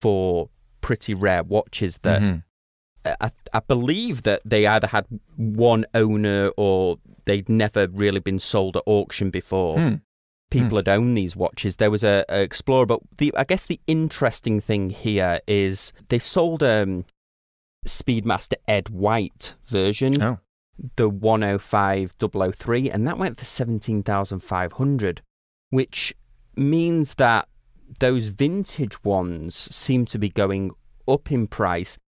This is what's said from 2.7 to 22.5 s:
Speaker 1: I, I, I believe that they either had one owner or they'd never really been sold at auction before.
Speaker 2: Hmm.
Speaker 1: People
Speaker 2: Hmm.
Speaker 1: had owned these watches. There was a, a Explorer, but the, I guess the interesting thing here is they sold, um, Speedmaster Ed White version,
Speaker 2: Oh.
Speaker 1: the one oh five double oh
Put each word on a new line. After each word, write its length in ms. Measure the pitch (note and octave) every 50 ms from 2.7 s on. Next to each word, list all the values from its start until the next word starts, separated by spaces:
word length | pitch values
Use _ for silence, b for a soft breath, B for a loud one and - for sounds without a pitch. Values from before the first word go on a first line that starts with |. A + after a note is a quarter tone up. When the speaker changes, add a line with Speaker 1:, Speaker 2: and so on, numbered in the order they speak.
| _ _ _ _ _ _ -
Speaker 1:
I, 100 | D#2 - - A2
I, 40 | A2 - _ - - -
I 60 | A2+
believe 600 | - - C#3 A#2+ B2 B2+ D#3+ G3+ A#3 A#3+ F3 A#2+ -
that 180 | A2 G2+ - -
they 220 | G#2+ A2+ G#2+ G#2
either 220 | G#2 G#2+ A2 - G2+
had 180 | - G#2+ - - A#2 G#2 - _ -
one 500 | D3+ A2+ A2+ G#2+ G#2+ A#2 A#2 A2+ A2 A2 - -
owner 560 | A#2 A2 G#2+ G#2+ G#2 G#2+ G#2 G2+ G2+ G2 G2 -
or 420 | - G#2 G2 F#2+ F#2 F#2 F2+ E2+ - - - - - _
they'd 240 | - G2+ G2+ F#2+ -
never 380 | A2 A2 G#2+ G#2 - G#2+ G2 F#2
really 320 | F#2 G2 G2+ G2+ G2 G2
been 200 | - G2 F#2+ F#2+
sold 360 | - - - G#2 F#2+ F#2+ F2
at 60 | - -
auction 440 | - G#2+ G2+ G2+ - - - G2+ F#2+
before. 480 | F2 F#2 - - F#2+ F#2+ F#2 E2+ D#2 D#3
Speaker 2:
Hmm. 160 | E3 C3 G#2+ - - _ _ _ _ _ _ _ _ -
Speaker 1:
People 200 | - C3 B2 A#2
Speaker 2:
Hmm. 60 | A2
Speaker 1:
had 120 | G#2 - G2
owned 280 | G2 G#2 A#2+ B2 A#2+
these 180 | G#2+ F#2+ F2 F2
watches. 400 | F#2+ F#2 - - - - G2+ F#2
There 140 | - A2+ G#2+
was 140 | G#2+ G#2 A#2
a, 200 | G#2 G2+ G2 - -
a 120 | F2 G2+ G2
Explorer, 440 | E2+ - - - - C3 C3 B2
but 140 | G2+ A#2 - - - -
the, 160 | - D3 D3 -
I 80 | - -
guess 200 | - F3 - -
the 140 | - F3+ - _
interesting 760 | - D#3+ D#3+ D#3+ D3+ - - C#3+ A#2+ - - - A#2 G#2+ G#2
thing 300 | - - G#2+ G2+ G2 F#2
here 500 | G2 - - A2+ G#2+ G2 F#2 F2+ E2+ - -
is 460 | - G#2 G2+ G2 F#2+ F#2+ - - - - - - -
they 100 | B2 A#2+
sold, 440 | - - - F#3+ E3+ E3+ E3 D#3 D3+
um, 420 | B2+ A2 G#2+ G2+ F#2+ F#2+ F2+ F2+ - _ _ _ _ _ _ _ _ _ _ _ _ _ _ -
Speedmaster 680 | - - - - - A#2+ A2+ G2 A#2 F#2+ F2+ - - - - _
Ed 220 | - G#2+ G2+ F#2 -
White 640 | G#2+ F2+ G2 G#2 A2+ A2+ G2+ - - - - - - - -
version, 540 | - A#2 G2 F#2+ G2+ G#2 - C3 C3 C#3 C#3+ G#2+
Speaker 2:
Oh. 180 | A#2 B2 G#2 - _ _ _ _ _ _ - - B2+ -
Speaker 1:
the 120 | - A#2 G#2+
one 340 | G2+ F#2+ G#2 A2 A2 A2 G#2+
oh 160 | G2+ G2+ G2
five 560 | - - - G#2 G2+ G2 G2 G2 F#2+ F#2 - -
double 240 | A2+ G2+ - G2+ F#2+
oh 100 | F#2